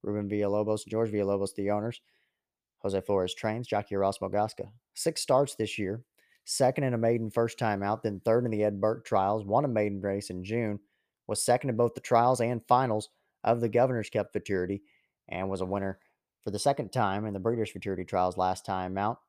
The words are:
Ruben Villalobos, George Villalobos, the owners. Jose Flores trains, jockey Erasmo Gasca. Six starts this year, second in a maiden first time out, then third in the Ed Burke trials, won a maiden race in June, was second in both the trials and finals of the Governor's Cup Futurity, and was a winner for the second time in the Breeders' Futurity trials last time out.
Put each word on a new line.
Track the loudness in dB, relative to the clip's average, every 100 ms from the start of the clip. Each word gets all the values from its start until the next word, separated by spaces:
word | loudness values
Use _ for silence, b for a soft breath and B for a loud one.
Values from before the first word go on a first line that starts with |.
Ruben | -4 -4 -2
Villalobos, | 0 2 2 0 -2 -2
George | -2 0
Villalobos, | 0 0 0 -2 -2
the | -2
owners. | 0 -2 -8 _ _ _ _ _ _ _ _
Jose | -2 -2
Flores | 0 0 0
trains, | -2 -4 -4 -2
jockey | -4 -2 0
Erasmo | 0 0 -2
Gasca. | -2 -2 -4 -14 -14 _
Six | -4 -4 -4
starts | 2 2 2 -2
this | -4 -2
year, | -2 -4 -8 _ b b -8
second | 2 2 4
in | 0
a | 2
maiden | 2 2 0
first | 0 0 0
time | 0 0
out, | 0 0
then | -2 -2
third | 2 2 2
in |
the | 2
Ed | 2 2
Burke | 0 -2
trials, | 0 2 2 0 2
won | 2 2
a |
maiden | 0 0 -2
race | -4 -4 -6
in | -10
June, | -4 -2 -2 -4 _ _ _ _ -6
was | -2
second | 2 2 2
in | 0
both | 0 0
the |
trials | 2 4 4 2
and | 0 -2
finals | 2 4 4 -2 -4 _ _ _
of | 0 2
the | 2
Governor's | 4 2 2 -2
Cup | -4 -2
Futurity, | -6 -2 -2 -2 -4 b b b b -10
and | -6 -4
was | -4
a | -2
winner | -2 -4 -8 _ _ _ _
for | -8
the | -2
second | 0 0 -2
time | 0 0 0 -4
in |
the | -2
Breeders' | -2 0 -4
Futurity | -4 -6 -6 -2
trials | 0 0 2
last | 0 0
time | -4 -4 -4 -2
out. | -2 -4